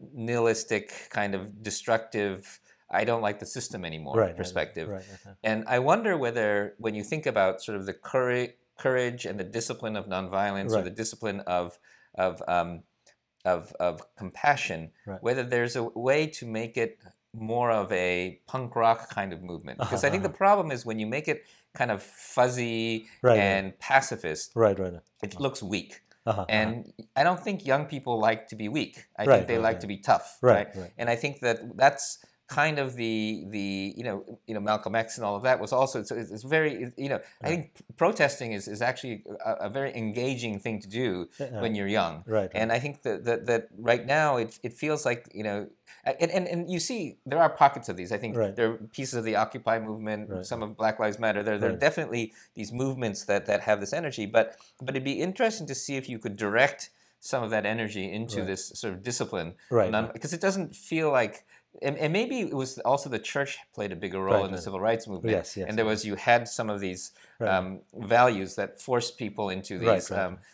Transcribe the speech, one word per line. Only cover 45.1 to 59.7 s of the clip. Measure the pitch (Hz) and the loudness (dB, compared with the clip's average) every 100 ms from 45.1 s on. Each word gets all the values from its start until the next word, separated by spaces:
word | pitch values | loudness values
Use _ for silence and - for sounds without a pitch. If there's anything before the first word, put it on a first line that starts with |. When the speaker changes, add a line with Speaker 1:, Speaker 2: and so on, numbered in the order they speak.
| 120 - | -2 -6
Speaker 1:
you | 101 | -8
know, | 107 101 101 - - - | -4 -4 -6 -12 -20 -6
and, | - 135 170 | -4 0 0
and, | 190 180 | 0 -2
and | 170 175 | -4 -4
you | 175 | -4
see | - 240 147 - | -4 -4 -6 -10
there | - 160 | -2 4
are | 160 | 4
pockets | 156 139 127 117 | 8 6 6 -6
of | 90 | -6
these. | 87 | -4
I | 104 | -2
think | 113 117 | -2 0
Speaker 2:
Right. | 101 | 0
Speaker 1:
there | 101 113 | 2 2
are | 113 | 2
pieces | 107 - 131 | -8 -8 -6
of | 123 | -2
the | 110 104 | 2 2
Occupy | 113 120 - 113 | 2 0 0 0
movement, | 110 110 107 107 98 | 0 -6 -4 -4 -4
Speaker 2:
Right, | 92 | -8
Speaker 1:
some | 92 117 | -6 -6
Speaker 2:
right. | 107 | -6
Speaker 1:
of | 107 | 0
Black | 110 110 | 0 2
Lives | 107 107 | 0 2
Matter. | 110 101 | 0 2
There, | 104 104 | 0 0
there | 110 | 0
are | |
Speaker 2:
Right. | 92 | 2
Speaker 1:
definitely | 143 160 131 117 110 - - | 2 2 -2 -4 -4 -8 -18
these | - 104 | -12 -8
movements | 120 135 131 117 98 - | -4 -2 -2 -4 -2 0
that, | 101 104 | 0 2
that | 101 | 2
have | - 104 | 4 2
this | 98 | 0
energy. | 151 156 120 104 | -4 -4 -4 2
But, | 113 110 - - - | 4 2 0 -20 -12
but | 131 | -6
it'd | 135 | -4
be | 135 127 | -2 -2
interesting | 175 190 226 220 143 | -2 2 0 0 -6
to | |
see | 131 - 135 | -8 -6 -6
if | 131 | -6
you | 113 | -6
could | 113 101 | -6 -2
direct | 104 113 139 - - _ _ _ | 2 6 4 4 -14 _ _ _
some | - 131 | -6 -4
of | 110 | 0
that | 110 | 0
energy | 104 113 107 104 95 | 0 0 -2 -4 -6
into | 104 117 101 | -4 -6 -4
Speaker 2:
Right. | 95 | -4
Speaker 1:
this | 95 - | -4 -6
sort | - 110 | -8 -8
of | 92 | -6
discipline. | 113 120 - 95 82 - - | -6 -4 -4 -4 -6 -8 0